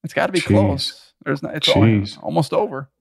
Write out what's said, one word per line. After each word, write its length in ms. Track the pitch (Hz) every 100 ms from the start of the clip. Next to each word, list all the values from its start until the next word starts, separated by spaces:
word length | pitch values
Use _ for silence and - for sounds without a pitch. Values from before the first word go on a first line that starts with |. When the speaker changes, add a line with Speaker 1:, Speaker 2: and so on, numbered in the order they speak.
Speaker 1:
It's 100 | 156
gotta 180 | - 185
be 100 | 190
Speaker 2:
Jeez. 60 | -
Speaker 1:
close. 640 | 101 101 92 - - _ _ -
There's 160 | 143
not, 140 | - 151
it's 140 | -
al-, 60 | 135
Speaker 2:
Jeez. 440 | 110 104 98 -
Speaker 1:
almost 320 | - 170 143
over. 380 | - 208 135 139 _